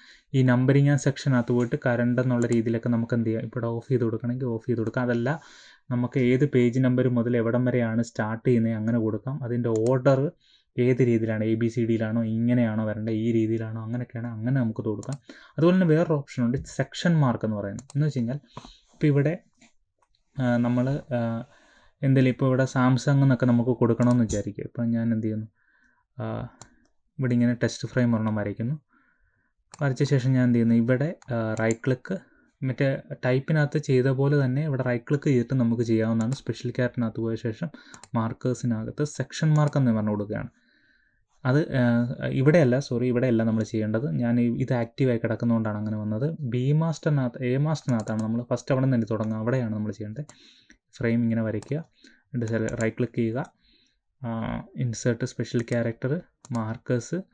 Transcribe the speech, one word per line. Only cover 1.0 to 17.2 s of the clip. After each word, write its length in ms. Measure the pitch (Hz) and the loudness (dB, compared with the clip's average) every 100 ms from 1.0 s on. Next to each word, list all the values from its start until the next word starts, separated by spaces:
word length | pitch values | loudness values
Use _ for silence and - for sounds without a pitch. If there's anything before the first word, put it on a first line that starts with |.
| 139 | 0
സെക്ഷനകത്ത് 460 | - 139 127 117 123 | -2 0 2 2 0
പോയിട്ട് 220 | 123 147 127 | 0 0 0
കറന്റ് 360 | 120 120 123 | 0 2 2
എന്നുള്ള 220 | 127 120 117 | 0 0 2
രീതിയിലൊക്കെ 360 | 117 113 113 123 117 | 2 0 -2 0 -2
നമുക്ക് 180 | 117 117 | 0 0
എന്ത് 100 | 110 | 0
ചെയ്യാം, 140 | 110 117 | -2 -4
ഇവിടെ 180 | 127 117 117 | -6 -4 -6
ഓഫ് 120 | - | -2
ചെയ്ത് 120 | 123 117 | 0 0
കൊടുക്കണമെങ്കിൽ 400 | 120 120 127 127 113 | -2 -4 -4 -4 -4
ഓഫ് 100 | - | -2
ചെയ്ത് 140 | 120 | -2
കൊടുക്കാം. 220 | 110 127 123 | -2 -2 0
അതല്ല 220 | 117 123 160 - - - - - | 0 0 -4 -8 -20 -20 -20 -6
നമുക്ക് 260 | 123 123 139 123 | -4 -2 2 2
ഏത് 140 | 131 139 123 | 4 2 4
പേജ് 240 | 120 123 127 | 2 4 2
നമ്പർ 200 | 127 127 120 | 2 2 2
മുതൽ 160 | 117 123 | 0 0
എവിടം 220 | 113 123 127 | 0 0 2
വരെയാണ് 340 | 123 113 117 113 | 0 0 -2 -2
സ്റ്റാർട്ട് 360 | - 110 113 135 | -4 -4 -2 2
ചെയ്യുന്നത് 280 | 120 113 110 | 2 2 0
അങ്ങനെ 180 | 110 117 110 | -2 0 0
കൊടുക്കാം. 300 | 104 131 143 120 | -4 -6 -8 -4
അതിൻ്റെ 260 | 120 117 110 117 | -4 0 0 2
ഓർഡർ 320 | 131 135 135 151 - _ _ _ - | 2 4 2 0 -6 _ _ _ -2
ഏത് 180 | 123 127 120 | 2 4 4
രീതിയിലാണ്, 340 | 113 110 110 110 | 2 0 -2 0
എ 20 | 113 | 0
ബി 60 | 117 | 0
സി 80 | 120 113 | 0 0
ഡിയിലാണോ 320 | 113 110 117 113 113 | 0 0 -2 -2 0
ഇങ്ങനെയാണോ 480 | 117 123 113 107 110 | 2 2 2 0 -2
വരേണ്ടത്, 300 | 107 110 110 | -4 -4 -2
ഈ 40 | 113 113 | 0 0
രീതിയിലാണോ, 420 | 110 113 113 113 110 | 0 -2 -4 -8 -6
അങ്ങനെയൊക്കെയാണ് 420 | 123 123 117 120 110 | -6 -6 -8 -10 -6
അങ്ങനെ 200 | 117 135 | -2 0
നമുക്ക് 220 | 113 - 117 | 0 -2 -6
കൊടുക്കാം. 300 | 104 - 143 _ - - - | -6 -8 -12 _ -20 -12 0
അതുപോലെ 200 | 165 185 | 2 4
തന്നെ 120 | 170 | 4
വേറൊരു 240 | 151 170 147 | 2 2 -2
ഓപ്ഷനുണ്ട് 380 | - - 120 135 - - | -2 -2 -2 -2 -6 -6
സെക്ഷൻ 360 | 135 - 180 160 | -6 -2 2 4